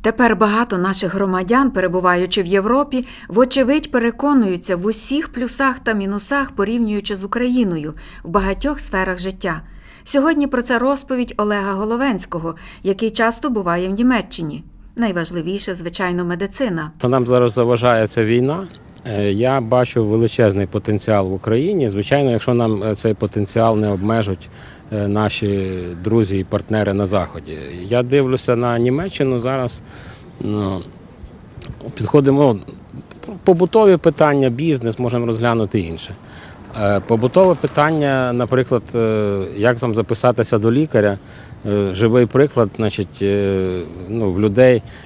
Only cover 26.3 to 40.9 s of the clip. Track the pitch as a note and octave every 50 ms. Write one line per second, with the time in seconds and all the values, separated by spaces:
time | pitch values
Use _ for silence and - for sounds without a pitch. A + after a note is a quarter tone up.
26.3 | G2 F#2+ F#2 - - G2+ - - G#2+ A2 G2+ G2+ F#2+ G2+ G#2 F#2 G2+ G2 E2+ D#2+
27.3 | - E2+ C#2+ - D#2+ D#2 C#2+ C2 D#2 F2+ F2+ G2 A#2 A#2+ B2 B2 C3+ C#3+ C3+ B2+
28.3 | C3 B2+ - - B2 A#2 B2 A#2+ A#2+ A#2 A#2+ B2 B2+ D3 F3+ G3 - - C#3+ C3
29.3 | B2+ A#2+ A2+ B2+ C3+ C3+ B2+ A#2+ - - - - - - - - - - - -
30.3 | - - - G#2 G#2 G#2 G2+ F#2+ G2 F2 - - - - - - - - - -
31.3 | - - - - - - - - - - - C3 - - G#2+ - - D3 C#3 C#3
32.3 | C3+ C#3 D3 C3+ A2 F#2+ E2+ - - - - - - C3 - - - - - -
33.3 | G#3 F3 - F#3+ F3+ E3 F#3 F3 - A3 A3 G3+ F#3 D3+ - E3 D3 - D#3+ D3+
34.3 | C#3+ C#3 C3+ B2+ A#2 B2 D#3 E3 D3+ B2 A#2 A#2 A2 - B2 A#2 A#2+ A#2+ A#2+ A#2
35.3 | A2+ A2 A#2 A#2+ A#2 A2+ A2 F#2+ - G#2+ F2 E2 E2 E2+ - - F#2 - - -
36.3 | - - - - - - - - - A2+ G#2 G2+ G2+ G2 G2 - A#2 A2 A#2+ B2
37.3 | - F3+ F#3+ F#3 F3 C#3 - C#3 - D3+ D3 D#3 D#3+ D#3 D3 C#3 C3+ C3 B2+ B2
38.3 | A#2+ A#2+ B2 - C3 B2+ B2 - C3 A2+ - - - A#2+ A2+ A2 A2 G#2+ G#2+ G2+
39.3 | G2+ G2 F#2+ F2+ - G2+ G#2 A#2+ B2 A#2 - A#2+ G#2+ A2 G#2+ - A#2 - - B2
40.3 | A2 A#2+ A2 - - G#2+ G#2 A2+ A#2 C#3 D#3 D#3